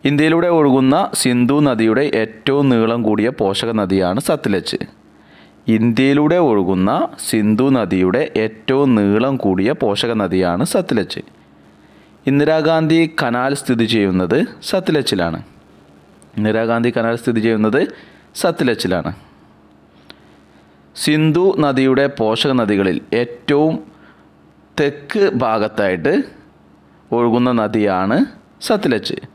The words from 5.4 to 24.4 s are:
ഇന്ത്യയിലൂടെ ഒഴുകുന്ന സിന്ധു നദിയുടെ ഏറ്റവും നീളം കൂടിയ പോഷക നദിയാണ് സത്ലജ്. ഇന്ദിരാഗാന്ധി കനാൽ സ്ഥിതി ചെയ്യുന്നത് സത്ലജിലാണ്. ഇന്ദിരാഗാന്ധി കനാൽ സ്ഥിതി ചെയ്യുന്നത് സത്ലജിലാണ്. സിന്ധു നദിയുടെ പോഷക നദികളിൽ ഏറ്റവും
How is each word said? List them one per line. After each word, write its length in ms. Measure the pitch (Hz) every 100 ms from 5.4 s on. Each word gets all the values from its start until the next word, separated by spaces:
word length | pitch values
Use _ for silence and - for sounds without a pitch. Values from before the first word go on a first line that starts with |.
| - _ - 110
ഇന്ത്യയിലൂടെ 640 | 117 113 135 143 151 175 156
ഒഴുകുന്ന 420 | 107 90 95 95 147 - - -
സിന്ധു 380 | 117 104 107 131 135
നദിയുടെ 440 | 98 92 92 107 151 -
ഏറ്റവും 460 | 110 110 - 135 139 113
നീളം 360 | 101 104 127 131 104
കൂടിയ 260 | 92 101 156
പോഷക 280 | 117 101 120 113
നദിയാണ് 400 | 95 92 90 87 139
സത്ലജ്. 500 | 214 180 120 85 - - - _ _ - _ _ - - _ -
ഇന്ദിരാഗാന്ധി 680 | 139 151 160 151 160 156 165 160 160
കനാൽ 300 | 131 120 131 139
സ്ഥിതി 240 | - 120 113
ചെയ്യുന്നത് 440 | 113 98 92 90 120 240 - -
സത്ലജിലാണ്. 680 | 190 180 156 123 101 85 82 - - - - - - _ - - -
ഇന്ദിരാഗാന്ധി 520 | 107 110 113 117 120 120
കനാൽ 180 | 117 117
സ്ഥിതി 180 | 127 113 110
ചെയ്യുന്നത് 340 | 110 107 127 190 - - - _ -
സത്ലജിലാണ്. 680 | 185 - 139 110 92 90 78 98 - - - _ _ _ _ _ - - - - _ _ _ _ _ -
സിന്ധു 420 | - 151 156 156 190 -
നദിയുടെ 420 | 147 131 131 131 139 139
പോഷക 320 | 110 113 147 127
നദികളിൽ 360 | 107 101 98 78 - 110
ഏറ്റവും 540 | 120 - - 143 156 165 - - - - - _